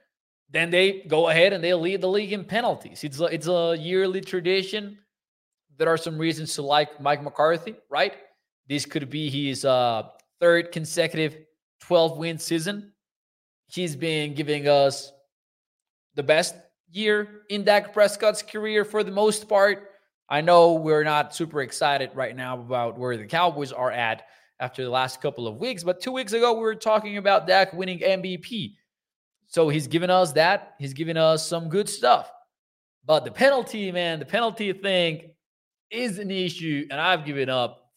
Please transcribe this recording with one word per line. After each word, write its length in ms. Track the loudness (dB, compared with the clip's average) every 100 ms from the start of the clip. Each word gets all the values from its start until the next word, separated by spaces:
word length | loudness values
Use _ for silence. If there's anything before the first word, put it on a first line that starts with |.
| _ _ _ _ _
then 200 | -4 0
they 320 | 2 2 0 -2
go 220 | 2 4
ahead 240 | 6 4
and 100 | 4
they 100 | 0
lead 280 | 0 0 -2
the 60 | 0
league 260 | -2 -2
in 120 | -6 -4
penalties. 580 | -4 -2 -4 -10 -14
It's 160 | -10 -4
a, 60 | -2
it's 220 | -2 -2
a 280 | 0 0 -2
yearly 460 | -2 0 0 -2
tradition. 760 | -6 -4 0 0 -2 -8 -10 -16 _ _ _ _ _ _ _ -2
There 120 | 0
are 80 | 0
some 200 | -2 -4
reasons 380 | -2 -4 -6 -6
to 60 |
like 400 | 0 2 2 -2
Mike 200 | -2 -2
McCarthy, 540 | -2 2 2 2 -4 -16 _
right? 240 | -2 -2 -4 -20 _ _ _ -6
This 180 | -6 -4
could 240 | -8 -6
be 200 | -6 -6
his, 360 | -4 -4 -2 2
uh, 380 | 2 2 -2 -6 -16 _ 0
third 320 | 4 4 2
consecutive 680 | -8 -4 -2 -2 -2 -4 -6 -20 _ _ _
twelve-win 560 | 0 2 2 -2 -8 -8
season. 560 | -4 -4 -4 -8 -14 _ _ _ _ _ _ _ _
He's 280 | -6 -6 -4
been 380 | -4 -2 -4 -4
giving 320 | -4 0 4
us 440 | 4 4 0 -10 _ _ _ _ _ _ _ _ _ _ -4
the 80 |
best 320 | 4 4 4 -4 _ _ _
year 500 | -4 0 0 -2 -12 -8
in 140 | -2
Dak 280 | 2 2 2
Prescott's 520 | 2 2 4 0 0
career 420 | -4 -8 -2 0 0
for 180 | -2
the 80 | -2
most 380 | 2 2 0 0
part. 400 | 4 4 2 -8 -20 _ _ -4
I 120 | 0
know 320 | 8 8 8
we're 300 | 6 2 2
not 320 | 2 0 -2 -6
super 260 | -6 -6
excited 500 | -6 -2 0 0 -2
right 220 | -6 -8 -6
now 240 | -8 -8
about 380 | -4 -4 -4 -4
where 200 | -6 -6
the 80 | -4
Cowboys 460 | 0 0 0 -6
are 200 | -4 -4
at 320 | -2 -4 -4 -10 _ _ -10
after 240 | -10 -8
the 60 | -4
last 320 | -2 -2 -4
couple 260 | -8 -6 -8
of 100 | -6
weeks, 260 | -8 -6
but 160 | -6 -4
two 120 | -6
weeks 220 | -8 -4
ago, 200 | 0 2
we 80 | 2
were 140 | -2 -4
talking 420 | 0 0 0 -2
about 300 | 2 2 4
Dak 260 | 4 4
winning 280 | -2 -8 -2
M 180 | 0 0
V 160 | -2 -8
P. 400 | -10 -10 -10 -12 _ _ _ _ _ _ _
So 220 | 0 2
he's 180 | 2 0
given 220 | 0 4
us 220 | 4 4
that. 420 | 4 2 2 -4 -12
He's 160 | -10
given 240 | -8 -4 2
us 280 | 4 2 -2
some 220 | -6 -2
good 220 | -2 -2
stuff. 420 | 0 4 4 2 -18 _ _ _ _ _ _ 0
But 200 | 0 0
the 60 |
penalty, 600 | 2 2 2 -2 -6 -6
man, 280 | -4 -4 -4
the 60 | -4
penalty 460 | -2 -2 -2 -4
thing 600 | -4 -2 0 0 -2 -10 _ _ _ _ _ _
is 300 | -6 -6 -6
an 120 | -6
issue, 560 | -4 -4 -6 -4 -4 -4
and 100 | -2
I've 240 | 0 0 -2
given 240 | -4 -2
up 420 | -2 -2 -6 _